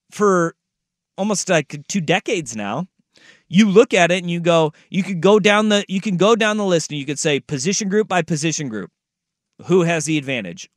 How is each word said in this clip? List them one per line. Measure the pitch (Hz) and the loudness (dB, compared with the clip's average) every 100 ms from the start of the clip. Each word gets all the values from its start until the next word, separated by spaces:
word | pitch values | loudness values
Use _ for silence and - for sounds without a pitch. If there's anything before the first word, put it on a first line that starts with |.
| _ | _
for | - 208 180 165 - _ _ _ _ _ - | -2 0 2 0 -6 _ _ _ _ _ -8
almost, | 202 196 - | -4 -4 0
like, | 165 147 147 - | -2 -2 -10 -8
two | 202 | -6
decades | 151 185 - 196 127 107 | -2 -2 -2 -6 -6 -8
now, | 101 123 185 _ _ _ _ _ _ | -6 -6 -8 _ _ _ _ _ _
you | 175 220 | 2 4
look | 185 285 | 6 4
at | 202 170 | 4 2
it | 185 | 2
and | 175 | -2
you | 170 | -2
go, | 170 165 151 - _ | 2 2 2 -2 _
you | 190 | -6
could | 190 180 | -4 0
go | 185 214 | 4 4
down | 208 208 214 | 4 2 2
the, | 202 - | 0 0
you | 190 | -4
can | 220 175 | -2 2
go | 196 226 | 2 4
down | 214 214 | 0 0
the | 196 | 0
list | 170 - | 0 -2
and | 147 | -8
you | 139 | -8
could | 139 | -4
say | 160 139 | -2 -2
position | - 143 151 196 202 | -2 -6 -4 -4 -2
group | 208 220 | -2 0
by | 180 | -2
position | 160 156 160 151 139 | -2 -4 -4 -4 -6
group, | 107 85 _ _ _ _ _ _ _ 117 | -8 -12 _ _ _ _ _ _ _ 0
who | 185 | 2
has | 165 170 147 | 2 -2 -2
the | 156 | -4
advantage? | 135 127 92 90 - | -2 -6 -6 -12 -18